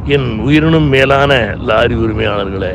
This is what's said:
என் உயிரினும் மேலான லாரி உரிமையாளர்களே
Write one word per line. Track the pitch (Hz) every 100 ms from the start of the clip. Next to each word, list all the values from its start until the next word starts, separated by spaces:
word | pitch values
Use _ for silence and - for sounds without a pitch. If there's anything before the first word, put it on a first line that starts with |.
என் | - 143 127 110
உயிரினும் | 113 151 160 160 151
மேலான | 135 135 135 143 135 107 92
லாரி | 110 113 120 117
உரிமையாளர்களே | 113 110 110 101 98 98 95